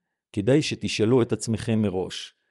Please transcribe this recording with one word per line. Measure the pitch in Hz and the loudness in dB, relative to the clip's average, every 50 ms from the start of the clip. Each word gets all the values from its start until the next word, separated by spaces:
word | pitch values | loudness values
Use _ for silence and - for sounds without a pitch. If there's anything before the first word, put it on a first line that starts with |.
| _ _ _ _ _ _ - | _ _ _ _ _ _ -6
כדאי | 104 98 120 135 156 147 | -2 2 2 2 2 2
שתשאלו | - 113 - - 98 - - 107 110 131 127 117 | 0 -6 -6 -6 -6 -2 0 2 4 4 4 4
את | - 113 | 2 0
עצמכם | - - 117 110 - - 120 110 110 107 | -4 -2 -4 -4 -4 -2 -2 0 0 0
מראש, | 101 87 95 87 87 - - - - - _ _ _ | 0 0 -2 -4 -6 -8 -12 -14 -16 -18 _ _ _